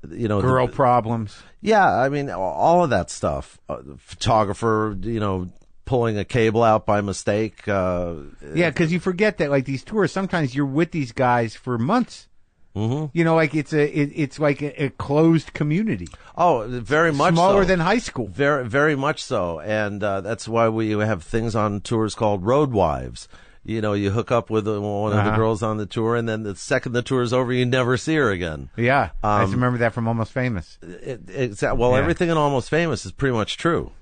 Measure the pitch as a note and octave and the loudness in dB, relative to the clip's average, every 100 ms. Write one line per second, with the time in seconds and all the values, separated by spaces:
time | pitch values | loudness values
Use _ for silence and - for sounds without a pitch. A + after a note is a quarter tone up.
0 | - F2 A2+ G#2 B2 C3 B2 - C3+ B2 | -14 -4 0 2 4 2 2 2 4 4
1 | A2+ A#2 G#2+ - - - G3+ G#3+ F3+ G2 | 2 -4 -6 -12 -20 -8 2 4 4 4
2 | C3 C#3+ C#3 F2+ F#2 D2 A#2+ F3 E3+ A2 | 0 -2 -4 -4 -6 0 4 4 4 2
3 | E2+ - F#2+ C#2+ - - _ B1 C2 C#2+ | 0 -4 -2 -2 -8 -18 _ -10 -10 -20
4 | _ - A#2 A2+ G2+ G2 A2+ A2 G#2+ G2 | _ -6 2 2 2 0 0 0 0 -4
5 | G2+ A2+ G#2 F#2 F#2 - - - - B2+ | -6 -2 -2 -2 -4 -12 -20 -20 -4 0
6 | A#2 G#2 F#2+ C3 A2+ A2 A2+ A2 - G#2 | 0 -2 -2 2 2 4 6 4 4 0
7 | G2+ F#2 - G#2 A2 - - G2 F#2 F2+ | 0 -4 0 0 0 -6 -2 0 0 0
8 | F2 E2 C#2+ - D2 D#2 E3+ C#3+ E3 F3 | -4 -6 -14 -18 -8 -2 0 2 0 0
9 | F#3 F3 G#3+ - D3+ C#3 C3 C3+ - G#3+ | -2 0 0 0 0 0 0 -6 -4 -2
10 | F3+ - F#3+ F3 C#3+ B2+ C#3+ C3+ F3 E3+ | 0 0 -2 -2 -2 -2 -2 0 -2 -2
11 | C3 - B2+ B2 A#2 - - A#2+ A#2+ A#3 | -6 0 2 2 0 -6 -6 -4 0 0
12 | A#3+ - - - _ _ - G2 A2 C3+ | -2 -8 -20 -20 _ _ -14 -6 -4 -2
13 | D#3 E3 E3 E3 D#3+ D#3 C#3+ D#3 D3 D#3 | -4 0 2 4 2 0 -2 0 0 2
14 | C#3+ - C#3+ - D3+ C#3 C#3+ - C#3 - | -2 -2 -4 0 0 0 -4 -4 -6 -4
15 | - D3 D#3+ E3 - - D3+ D#3 A3 A#2 | -2 4 4 4 0 -4 0 0 0 -4
16 | E2+ - - - F3 C3+ A2 B2 A2+ D3+ | -8 -16 -18 0 2 2 0 -8 0 2
17 | E3 C#3+ D#3+ E3 F3+ G3+ F3+ F#3 E3 A3+ | 4 4 2 4 4 4 4 2 2 0
18 | - - G#2+ F2 C#3 D3 B2 C3 D3+ C#3+ | -2 -8 -8 -2 0 0 0 2 2 2
19 | C#3 D#3 - B2 F2 E2 F2 G#2+ G#2 G2+ | -2 -4 -4 -2 -2 -4 -4 -2 -2 -2
20 | G#2 G2 F#2+ A2+ - A2+ A2+ A2 A2 G#2 | -2 -2 -4 -8 -4 0 2 2 -2 0
21 | G#2+ G2+ E2 A#2 A2+ A2 G#2+ G2+ - A#2 | 0 -2 -4 -4 -2 0 0 -2 -2 -2
22 | A2 - A2 G2+ F#2 C3+ D3 A2+ E2+ C#2 | -2 0 0 0 0 2 2 2 2 0
23 | B1+ A#1 - - - - - A2 G#2+ G#2 | -6 -14 -18 -20 -20 -20 -8 -4 -2 0
24 | G2 G#2 A2 A#2+ - A2 G#2 G#2 G#2 G2+ | 0 -2 0 -2 0 -2 0 -4 -2 -2
25 | G#2+ G#2 G#2+ A2 A2 A2 A2+ G#2+ G2+ - | 0 2 2 2 2 0 -2 -4 -4 -2
26 | A2+ A#2 A2+ A2 G#2+ G2 - C3 C3 A#2+ | 0 0 -2 -4 -6 -8 -2 -2 0 -4
27 | A#2 C3 B2 B2+ B2+ B2 B2 C3 A#2+ B2+ | 0 0 2 0 0 0 2 2 2 0
28 | - D#3+ B2+ F#2+ F2 D2+ C2+ - A#2+ C#3 | 0 2 2 0 -2 -6 -10 -2 0 2
29 | G#2+ - G#2+ G#2 G#2 B2 B2 B2 A#2 B2 | 0 -2 0 2 2 2 0 2 0 0
30 | A2+ A#2 A2 - B2+ G#2 E2 - F2 F2+ | -2 -2 -2 -2 -4 -4 -8 -16 -18 -14
31 | - B2+ F#2+ G2 B2+ G2+ C#3 A#2+ A#2+ B2+ | -10 -12 -10 -4 -4 -2 -2 2 4 4
32 | C#3+ E3 F3 D#3+ D3 C3+ A#2 D3+ E3+ B2 | 2 0 2 2 2 0 0 0 0 -2
33 | G2 - C#3 A#2+ G#2 - E3 D3+ C#2+ - | -8 -4 0 0 -2 -2 -2 -2 -4 -12